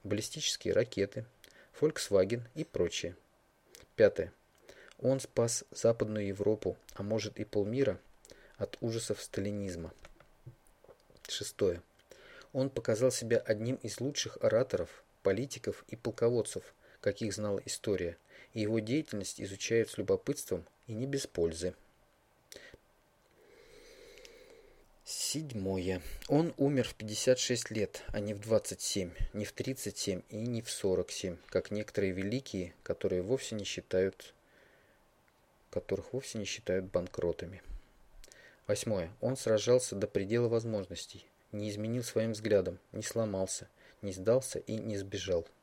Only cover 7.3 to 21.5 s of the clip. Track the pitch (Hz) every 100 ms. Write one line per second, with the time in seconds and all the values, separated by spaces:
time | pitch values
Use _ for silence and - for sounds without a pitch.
7.3 | - 107 107 101 127 123 90 - - -
8.3 | - - - 101 - 117 113 - 104 -
9.3 | - 101 104 98 85 82 - - - -
10.3 | _ - - _ _ - - _ - -
11.3 | - - - 101 85 - _ _ - -
12.3 | - - 135 135 - - 107 127 120 113
13.3 | 113 - 107 117 131 107 - 131 143 -
14.3 | - 110 110 127 90 85 - _ _ 98
15.3 | 98 135 - - - - 117 117 104 117
16.3 | 120 104 - - _ - - - 101 113
17.3 | 98 107 98 - - - 92 87 85 _
18.3 | - - 110 104 113 107 143 151 107 92
19.3 | - 95 98 - 113 110 - 95 95 -
20.3 | 143 - 90 - _ - 110 135 139 -
21.3 | - 85